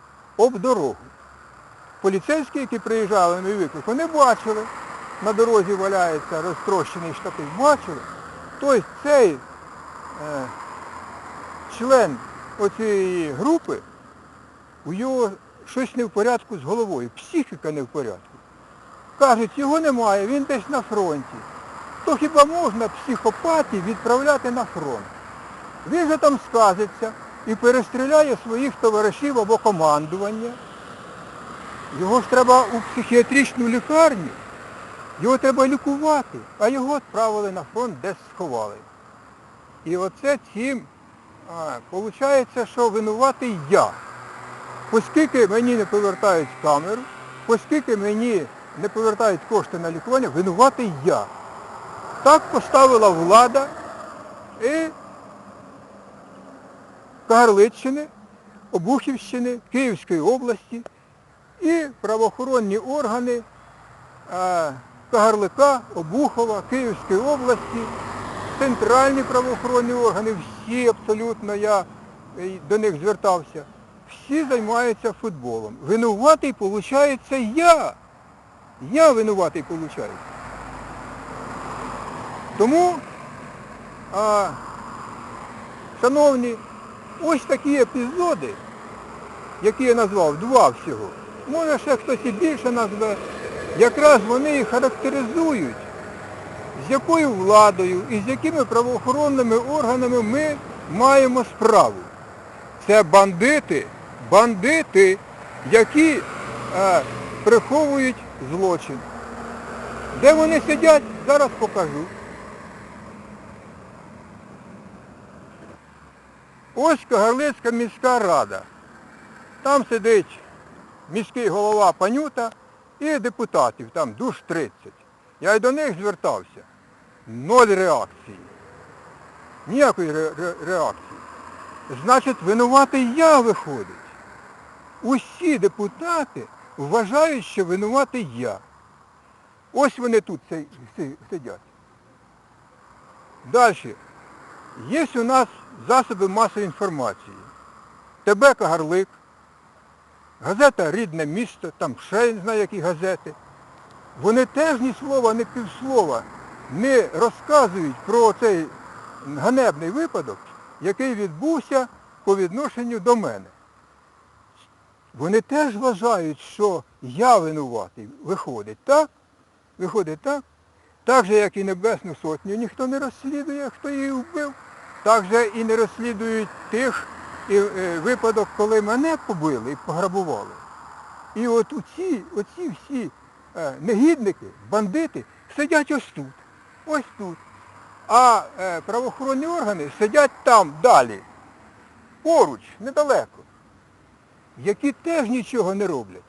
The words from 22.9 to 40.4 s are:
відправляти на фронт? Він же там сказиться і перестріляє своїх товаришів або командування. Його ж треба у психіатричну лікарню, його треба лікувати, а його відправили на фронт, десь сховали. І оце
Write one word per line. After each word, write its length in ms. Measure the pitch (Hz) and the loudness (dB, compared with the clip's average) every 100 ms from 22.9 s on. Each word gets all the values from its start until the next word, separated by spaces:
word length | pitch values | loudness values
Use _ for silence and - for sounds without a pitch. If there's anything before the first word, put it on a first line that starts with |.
| - - 240 226 - 330 320 - 202 180 | -6 -6 -2 -2 0 0 0 0 -4 -4
відправляти 640 | 214 226 247 285 285 254 | -4 0 2 2 0 -2
на 140 | 240 220 | -6 -6
фронт? 400 | - 151 117 98 - - - - - - - - | -8 -6 -8 -10 -18 -20 -18 -18 -18 -18 -16 -4
Він 160 | 311 320 | -2 0
же 100 | 311 | 2
там 220 | 302 269 - | 2 2 0
сказиться 600 | 233 214 185 208 - 220 - - - - | 4 4 4 -2 -6 -10 -10 -18 -12 -6
і 80 | 220 | 0
перестріляє 800 | 240 247 214 254 269 302 302 226 | 4 4 0 -4 4 4 4 0
своїх 300 | 233 226 277 - | -4 -4 -4 0
товаришів 580 | 233 214 214 - 285 254 | 2 2 2 0 -2 0
або 180 | 202 220 | 2 2
командування. 920 | 220 185 156 147 156 185 202 220 233 247 - - - - - - - - - - - - - 143 | 2 2 4 2 0 -6 -6 -6 -8 -12 -18 -20 -18 -18 -18 -18 -18 -18 -18 -16 -16 -16 -12 -6
Його 220 | 185 247 | 0 2
ж 80 | - | 4
треба 320 | 254 240 254 | 4 8 6
у 200 | 226 233 - | 6 -2 -6
психіатричну 760 | - - 240 233 269 262 - 233 | -6 2 4 6 4 2 0 0
лікарню, 640 | 240 - 311 320 233 147 - - - - - - - - - | 0 2 6 6 4 -4 -12 -16 -18 -18 -18 -18 -18 -18 -4
його 160 | 190 254 | 0 2
треба 300 | 269 262 262 | 2 2 2
лікувати, 720 | 269 - 277 311 294 - 123 107 - | 0 -2 -2 2 0 -2 -10 -16 -2
а 80 | 208 | 0
його 280 | 269 254 294 | 0 -2 -4
відправили 560 | - 202 220 214 202 | -4 -2 0 0 -4
на 120 | 185 151 | -6 -8
фронт, 200 | 208 247 143 | -6 -6 -6
десь 140 | 185 180 - - | -8 -10 -12 -10
сховали. 400 | 175 120 107 104 110 - - - - - - - - - 160 | -6 -4 -6 -10 -20 -20 -20 -20 -20 -20 -20 -20 -20 -16 -6
І 120 | 180 | -4
оце 420 | 185 - 269 285 | -4 -4 -2 -2